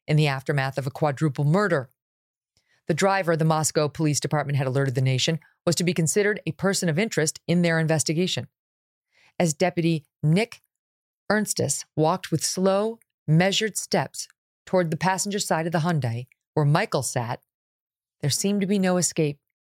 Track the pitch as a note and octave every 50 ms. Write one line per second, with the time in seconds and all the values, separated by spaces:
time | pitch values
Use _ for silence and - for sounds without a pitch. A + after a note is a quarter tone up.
0 | _ - D#3 D3+ D#3 C#3+ C3+ C3 - - D3 C#3+ C3+ C3+ - D3 B2+ C#3 - -
1 | D#3+ D3 C3+ - D#3+ D3+ B2+ - C#3+ D3 E3 G3+ G#3+ F#3+ E3+ C#3 B2+ - _ _
2 | _ _ _ _ _ _ _ _ _ _ _ _ _ _ _ _ _ - E3 -
3 | G3 F#3+ G3 G3 F3 E3+ E3 D3+ D#3+ D#3+ D#3 D#3 D3+ - - D#3+ D3+ C#3+ - -
4 | D#3+ D3+ C#3 - - C#3 D#3 D3 C#3+ C#3 C#3+ C3 C#3+ C3 B2 C#3 C#3 C3+ A#2+ C3+
5 | C3 C3 C3 B2 - E3 E3 - _ _ _ _ - F3 D#3+ - F3 F3 E3+ -
6 | D#3+ D3 - G#3 G3 G#3 G#3+ - - E3+ - - F3 G3 F#3 - F#3 E3+ C#3+ E3+
7 | A3+ A3 - D#3 D#3 D#3 - - _ - E3+ F3 F3 E3+ E3 D#3+ D#3+ D#3 D#3+ D3+
8 | - - D#3 E3 F#3 E3+ - C3 B2+ - _ _ _ _ _ _ _ _ _ _
9 | _ _ _ _ _ _ _ - F3+ D#3+ - - F#3 F3 F3 F3 D#3+ E3+ E3 D3+
10 | - _ _ _ D3+ D3+ D#3+ G3 A#3 - - - _ _ _ _ _ _ _ _
11 | _ _ _ _ _ - G#3 G#3+ G3+ - - - A#2+ C#3+ - - - _ - -
12 | D#3 D#3 F#3 F#3 - - D#3+ D3 - - - F#3 F#3 F#3+ F#3+ G3 G#3+ A3+ A#3 -
13 | _ _ _ _ _ D3+ D#3 E3 F3+ G3 F#3+ - A3 G#3 - - - - - E3+
14 | C3+ - - - - - _ _ _ _ _ _ _ - - F3+ F3 D#3 D#3+ -
15 | E3 F#3+ F#3+ F#3 - G3+ G3 G#3 - - F3+ D#3+ D#3+ F3 E3 E3+ D3 F3+ E3+ D3
16 | B2+ A#2 A2+ A#2+ B2+ - _ _ _ _ - D#3 D3 C#3+ D3+ F3 A3+ - - D3
17 | A#2+ - - C3 A2+ A#2 C3+ - _ _ _ _ _ _ _ _ _ _ _ _
18 | _ _ _ _ - C#3+ - - - G3 G3+ G3+ G3 F3+ G#3 G3 F#3 F#3 F3+ F3+
19 | E3 - - E3+ D#3 D3 C#3+ - _ _ _ _